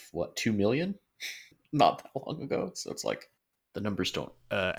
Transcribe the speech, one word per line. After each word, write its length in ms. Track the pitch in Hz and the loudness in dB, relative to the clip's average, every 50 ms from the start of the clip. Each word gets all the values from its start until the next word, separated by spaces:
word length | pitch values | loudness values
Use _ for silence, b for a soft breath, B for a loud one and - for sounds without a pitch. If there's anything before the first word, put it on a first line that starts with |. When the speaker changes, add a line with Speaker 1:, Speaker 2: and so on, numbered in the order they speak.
| - - | -16 -8
Speaker 1:
what, 220 | - 82 - - - | -4 -4 -4 -4 -2
two 180 | - - 117 | -2 0 2
million? 460 | 107 101 98 107 123 151 175 196 196 - _ _ _ - | 4 4 4 4 4 2 0 -2 -4 -8 _ _ _ -12
<laughs> 520 | - - - - - - _ _ _ _ | -12 -12 -12 -14 -18 -20 _ _ _ _
Not 300 | - 143 107 - - - | 4 6 6 6 6 2
that 240 | - - - 135 - | -4 -8 -8 -6 -6
long 160 | - 160 160 | -6 -6 -6
ago. 280 | - - - 110 98 - - | -4 -2 -2 0 -2 -2 -6
So 160 | - - - | -8 -8 -8
it's 140 | - - - | -6 -2 -2
like, 260 | 53 - - - - _ _ _ _ _ _ _ _ - | -2 -2 -2 -6 -16 _ _ _ _ _ _ _ _ -6
the 60 | 95 | -4
numbers 320 | 104 107 98 90 95 - | -2 -2 0 0 0 0
don't. 200 | - 85 64 - - _ _ - | -2 -2 -4 -6 -10 _ _ -4
Speaker 2:
Uh, 200 | 104 101 92 90 - | -2 0 0 0 -2